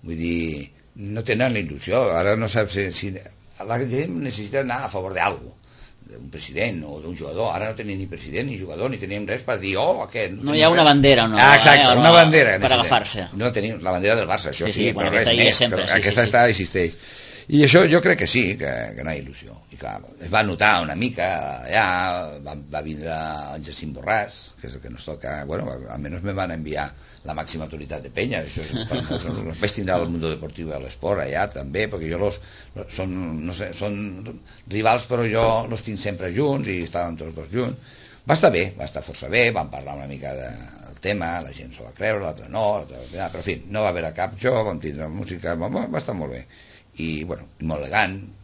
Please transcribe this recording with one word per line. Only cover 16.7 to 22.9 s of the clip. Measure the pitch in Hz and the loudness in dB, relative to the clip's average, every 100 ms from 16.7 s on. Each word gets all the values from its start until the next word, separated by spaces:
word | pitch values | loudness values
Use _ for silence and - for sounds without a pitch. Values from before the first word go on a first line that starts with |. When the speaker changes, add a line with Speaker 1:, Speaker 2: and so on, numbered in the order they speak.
| 95 85 - - - - - - | 0 -2 -4 -18 -18 -18 -18 2
Speaker 1:
I | 147 | 6
això | 143 170 175 | 8 8 8
jo | 170 | 6
crec | 180 175 | 4 2
que | 90 | 2
sí, | 127 95 85 | 2 0 -2
que, | 71 60 55 53 | -4 -4 -6 -8
que | |
no | 73 | -6
hi | 73 | -6
ha | |
il·lusió. | 65 - 53 53 _ | -8 -16 -18 -20 _
I | - | -14
clar, | 60 50 - - | -12 -12 -16 -14
es | 87 | 0
va | 107 | 2
notar | 107 82 104 92 | 2 2 4 4
una | 80 73 | 0 -4
mica, | 123 120 90 82 69 64 62 | -4 -2 -2 -2 -4 -8 0
allà | 101 98 90 92 90 80 73 | 2 2 2 0 -2 -6 -10
va, | 71 73 71 | -12 -12 -8
va | 76 | -8
vindre | 76 | -6